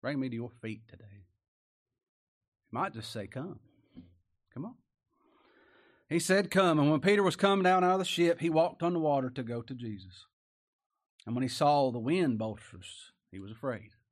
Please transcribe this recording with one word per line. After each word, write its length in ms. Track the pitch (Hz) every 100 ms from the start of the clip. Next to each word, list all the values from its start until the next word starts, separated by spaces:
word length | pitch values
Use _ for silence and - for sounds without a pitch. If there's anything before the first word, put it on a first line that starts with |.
Bring 200 | 120 143
me 80 | 131
to 60 |
your 160 | 117 117
feet 360 | - 113 110 113
today." 380 | - 104 101 95 _ _ _ _ _ _ _ _ _ _ _ _ _ _
He 40 |
might 180 | 113 190
just 180 | 113 107
say, 160 | 113 98
"Come. 320 | - 170 - _ _ _ - - _ _ _ _
Come 160 | - 185
on." 100 | 262 _ _ _ _ _ _ _ _ _ _ _ _ _
He 80 | 165
said, 320 | 165 190 190
"Come." 280 | 185 185 156
And 120 | 147
when 100 | 151
Peter 220 | 180 208
was 140 | 190 156
come 260 | 196 196
down 220 | 185 185
out 100 | 180
of 40 | 190
the 40 |
ship, 360 | 185 - 170 170
he 100 | 165
walked 320 | 160 170 -
on 100 | 170
the 80 | 175
water 300 | 156 139 127
to 120 | 127
go 200 | 117 117
to 120 | 117
Jesus. 520 | 131 117 101 92 92 - _ _ _ _ _ _ _ _ _
And 100 | -
when 80 | 120
he 60 | 131
saw 420 | - 147 147 131
the 80 | 120
wind 400 | 113 180 165 113
boisterous, 760 | 110 107 - 92 - - - _ _
he 80 | 95
was 120 | 98
afraid. 440 | 113 139 113 110 _ _